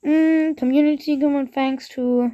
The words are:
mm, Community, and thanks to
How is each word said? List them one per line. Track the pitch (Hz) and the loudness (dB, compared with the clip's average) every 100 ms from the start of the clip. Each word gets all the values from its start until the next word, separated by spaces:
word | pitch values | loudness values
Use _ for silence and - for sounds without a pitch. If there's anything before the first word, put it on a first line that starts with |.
mm, | - 311 320 320 311 302 | 2 2 4 2 0 -2
Community, | 254 269 294 294 - 285 | 0 2 2 0 -2 0
and | 294 285 262 | 0 0 -4
thanks | 277 269 269 - | -4 -2 -4 -8
to | - 247 247 240 | -6 0 0 0